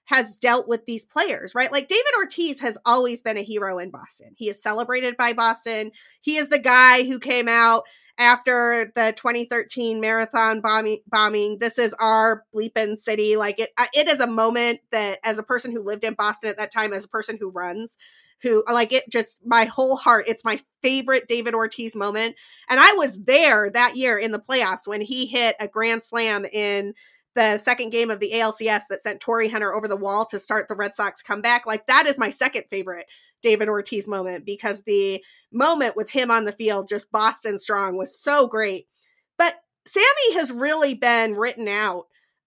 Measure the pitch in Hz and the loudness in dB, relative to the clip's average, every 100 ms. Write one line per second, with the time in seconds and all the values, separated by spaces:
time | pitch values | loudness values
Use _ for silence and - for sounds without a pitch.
0 | - 262 226 - 247 247 233 226 226 226 | 0 0 0 -2 0 2 0 -4 -4 -10
1 | - - 370 240 - 240 254 285 277 392 | -6 -2 -2 -4 -6 -2 -2 -2 0 0
2 | 571 480 392 - 330 269 247 214 240 247 | 2 0 -2 -4 -4 -4 -6 -2 2 2
3 | 247 233 233 214 202 214 196 180 185 - | 2 -2 -6 -6 -6 -6 -6 -6 -10 -14
4 | - - - - 208 202 226 214 240 254 | -18 -20 -20 -12 -10 -6 -4 -4 -2 -2
5 | 254 240 240 233 226 226 233 220 214 - | -2 -2 -2 2 0 0 -4 -6 -8 -12
6 | - _ - 302 285 294 254 247 254 254 | -20 _ -4 -2 0 2 6 8 10 8
7 | 254 254 262 247 233 233 233 226 - _ | 4 -4 -2 -2 2 4 6 4 0 _
8 | _ - 240 247 254 247 240 233 220 240 | _ 2 6 6 4 2 2 0 -2 0
9 | 220 220 254 240 240 240 220 - 233 220 | 0 0 -2 -2 -2 -4 -4 -4 -4 -2
10 | 220 220 220 233 220 220 214 214 220 214 | 0 0 0 2 2 2 0 0 0 -4
11 | - 220 214 214 208 208 233 - 226 214 | -2 2 2 2 -2 -2 -4 0 -2 0
12 | 220 220 220 220 - 214 226 226 208 214 | 2 4 4 2 -4 -8 -4 -2 -4 -4
13 | - 214 214 214 208 202 226 - 240 294 | -4 0 2 2 0 -4 -4 -2 0 2
14 | 302 285 240 226 226 240 240 233 _ 226 | 2 2 0 2 2 2 0 -2 _ -4
15 | 208 190 226 214 214 247 247 233 196 208 | -4 -4 -4 -4 -4 -4 -4 -8 -6 -6
16 | 220 214 208 208 220 202 208 226 214 196 | -4 -2 -2 -2 -6 -6 -6 -4 -4 -4
17 | 196 220 214 220 196 180 180 185 - - | -6 -8 -8 -8 -10 -8 -8 -8 -12 -16
18 | - _ _ _ 247 220 220 233 226 262 | -20 _ _ _ 0 0 2 0 0 0
19 | - 233 220 - 233 233 226 220 262 - | -2 -4 -4 -8 0 2 2 0 0 2
20 | 247 226 214 226 226 214 - _ 254 269 | 4 4 2 -4 -4 -6 -8 _ -2 0
21 | 254 262 247 233 233 226 220 - 226 220 | 0 -2 0 -4 -2 -2 -2 -4 -10 -6
22 | 202 208 226 - - - - 254 349 415 | -4 -4 -4 -6 -20 -16 0 6 8 8
23 | 285 190 214 277 320 220 202 214 240 240 | 0 -2 2 4 6 4 2 2 0 2
24 | 254 214 220 208 - 262 208 190 - 208 | -2 0 -2 -6 -4 -2 0 -2 -6 -8
25 | 208 254 240 240 233 - 208 214 226 226 | -6 -6 -4 -2 0 -2 -6 -4 -2 -2
26 | - 233 226 208 196 214 208 202 202 208 | -4 -4 -2 -2 -4 -4 -2 -2 -4 -10
27 | _ _ _ - 220 208 233 247 220 233 | _ _ _ 0 2 2 0 -2 -2 -2
28 | 233 208 208 226 220 214 220 208 - 196 | -2 -2 -4 -2 -2 -2 -2 -2 -4 -8
29 | 214 202 - 226 220 226 208 202 214 202 | -8 -8 -4 -2 -2 -2 -4 -4 -4 -4
30 | 196 202 220 202 - 214 - 202 202 - | -2 -2 -2 -6 -4 -4 -4 -6 -6 -4
31 | 202 - - 208 220 240 233 214 - 262 | -6 -6 -8 -4 0 0 0 -6 2 4
32 | 302 277 214 - 262 247 - 196 185 175 | 4 2 -2 -2 -4 -4 -8 -8 -8 -12
33 | 170 - _ _ 233 214 214 208 202 214 | -16 -20 _ _ 0 2 2 -2 -4 -6
34 | 202 202 185 180 202 202 220 202 - 202 | -6 -6 -6 -8 -10 -8 -6 -6 -2 0
35 | 196 190 - _ _ 233 294 330 240 208 | 0 -4 -10 _ _ 0 0 2 0 -4
36 | - 262 247 226 214 208 220 202 196 208 | -4 -2 2 2 0 -4 -2 -2 -4 -8
37 | - 214 220 226 226 202 - 202 196 185 | -4 0 0 0 -4 -8 -4 -2 -2 -4
38 | 185 - - 285 247 220 214 190 - _ | -6 -6 0 2 2 2 -2 -4 -12 _
39 | _ _ _ - 339 330 _ _ - 392 | _ _ _ 0 0 0 _ _ -6 2
40 | 480 571 494 349 285 240 277 311 294 262 | 4 4 2 0 -2 -4 -2 0 0 0
41 | 247 233 226 202 233 - 214 202 214 175 | 2 2 2 -2 -4 -4 -4 -2 -2 -4
42 | - _ _ _ | -10 _ _ _